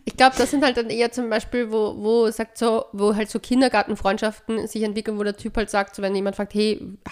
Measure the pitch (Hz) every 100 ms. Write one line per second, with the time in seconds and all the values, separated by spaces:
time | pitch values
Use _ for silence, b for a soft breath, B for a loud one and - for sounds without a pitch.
0 | - - 262 254 240 285 269 240 226 226
1 | 233 247 233 220 - 247 226 220 214 -
2 | 208 233 220 220 220 - 233 226 - 196
3 | 208 208 226 220 - 247 254 208 196 214
4 | 196 214 220 - - 220 220 214 214 208
5 | 220 208 208 202 220 226 208 202 196 -
6 | 196 196 196 196 202 208 214 208 - 196
7 | -